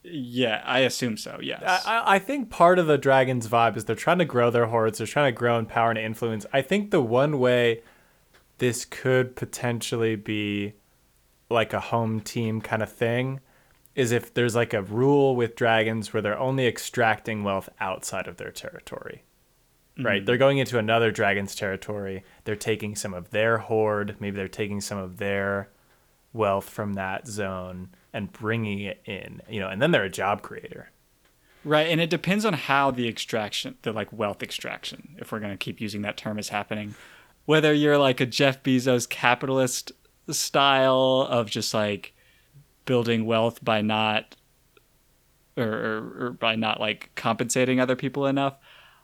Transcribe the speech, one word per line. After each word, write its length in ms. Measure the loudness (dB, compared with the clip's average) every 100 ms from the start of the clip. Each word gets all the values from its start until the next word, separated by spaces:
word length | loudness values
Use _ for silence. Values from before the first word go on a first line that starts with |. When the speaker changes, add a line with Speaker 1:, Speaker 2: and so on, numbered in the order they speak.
Speaker 1:
Yeah, 580 | -14 -10 -6 0 0 0 0
I 140 | 2
assume 380 | 2 2 -4 -4
so, 200 | -8 -10
yes. 220 | -10 -6 0
Speaker 2:
I, 320 | 0 0 0
I, 180 | 4 4
I 40 |
think 300 | 2 -4 -4
part 300 | 6 6 8
of 80 | 6
the 100 | 4
dragons' 500 | 6 4 4 0 0
vibe 280 | 2 4 2
is 80 | -4
they're 100 | -2
trying 240 | 2 2
to 60 | 2
grow 240 | 2 4
their 160 | 4 4
hordes, 320 | 4 2 0
they're 80 | -2
trying 260 | 2 2
to 40 | 2
grow 220 | 2 2
in 60 | 0
power 240 | 2 2
and 100 | 2
influence. 460 | -2 -2 -4 -4 -2
I 80 | 0
think 300 | 2 0 2
the 100 | 2
one 380 | 4 4 2 4
way 420 | 4 4 4 2 -6 _ _ _ _ _ _ -2
this 260 | -2 0 -6
could 500 | -6 2 2 2 -4
potentially 800 | -10 -6 -4 -4 -4 0 0 0
be, 600 | -2 -2 -2 -2 -4 -8 _ _ _ _ _ _ -2
like, 240 | 0 0
a 80 | -2
home 400 | -2 -2 0 -2
team 400 | -4 -4 -2 -2
kind 200 | -2 -2
of 80 | -4
thing 520 | -2 -2 0 -2 -6 -14 _ _ _ _
is 200 | -2 2
if 200 | 0 0
there's, 220 | 0 2 2
like, 180 | 0
a 80 | -2
rule 540 | -2 2 4 6 4 4
with 220 | 0 0
dragons 560 | 2 4 2 0 -2
where 80 | -2
they're 180 | -2 0
only 260 | 0 2 0
extracting 800 | 0 -4 0 2 2 -2 -4
wealth 240 | -2 -2 -4 -6
outside 440 | -6 -6 -6 -8 -8
of 120 | -10
their 140 | -12
territory, 720 | -12 -14 -14 -14 -14 -14 -16 _ _ _ _ _ _ _ -6
right? 200 | 0 0
Speaker 1:
Mm-hmm. 60 | 2
Speaker 2:
They're 120 | 4
going 220 | 4 4
into 180 | 0 0
another 340 | 2 4 2
dragon's 420 | 2 0 0 -2
territory. 720 | -6 -6 -4 -6 -8 -8 -10 -12 _ -8
They're 100 | -4
taking 400 | -2 -2 -4 -8
some 180 | -8
of 180 | -10 -6
their 260 | 0 2 0
hoard. 580 | 0 0 2 0 -4 -6
Maybe 160 | -6 -6
they're 100 | -6
taking 320 | -6 -6 -4
some 180 | -6 -8
of 200 | -8 -8
their 520 | -4 -2 -2 -4 -6 _ _ _ _ _ _
wealth 380 | -2 0 0 -2
from 240 | -6 -6
that 340 | -6 -6 -8 -8
zone 640 | -8 -6 -6 -10 -12 -14 -18 _
and 180 | -10 -10
bringing 480 | -6 -4 -2 -2 -6
it 220 | -8 -10
in, 380 | -12 -12 -12 -16 -12
you 100 | -8
know, 80 | -6
and 140 | -2
then 100 | 2
they're 140 | 2 0
a 40 |
job 340 | -2 -2 -2
creator. 460 | -6 -16 -16 -16 -20 _ _ _ _ _ _ _ 0
Speaker 1:
Right, 220 | 2 4
and 120 | 2
it 100 | 0
depends 360 | 0 0 0 0
on 80 |
how 380 | -2 2 2 4
the 180 | 2 -2
extraction, 640 | -4 -4 -4 -4 -6 -10 -10
the, 100 | -6
like, 220 | -6 -6
wealth 280 | -4 -4 -4
extraction, 760 | -8 -10 -10 -10 -12 -14 -18 -18
if 140 | -10
we're 80 | -8
gonna 160 | -8 -8
keep 240 | -10 -8
using 220 | -8 -6
that 120 | -8 -8
term, 240 | -8 -8
is 80 | -6
happening. 480 | -6 -4 -6 -8 -14 -20 -20 _ _
Whether 300 | 0 4 4
you're, 240 | 4 4 4
like, 240 | 4 2
a 40 | 0
Jeff 380 | 2 2 2
Bezos 460 | 2 2 4 2 0
capitalist 840 | 0 2 2 2 0 0 -2 -8 -16 _ _ -8
style 960 | -6 0 2 4 6 4 4 4 2 2
of 200 | 0 0
just, 240 | -4 -2
like, 400 | 0 0 -2 -8 _ _ _ _ -20 _ _ -2
building 400 | 0 2 0 2
wealth 380 | 2 2 0 0
by 160 | 0
not, 540 | 2 0 0 -2 -4 -14 _ _ _ _ _ _ _ _ _ _ _ -4
or, 80 | -2
or, 600 | -2 -4 -6 -8 -8 -8
or 40 |
by 240 | -2 -2 0
not, 240 | -2 -2
like, 300 | -2 -4 -8 -6
compensating 640 | -2 -2 0 2 2 2
other 160 | 2 0
people 320 | -4 -2 0
enough, 280 | 0 -2 -4 _ -20 -20 _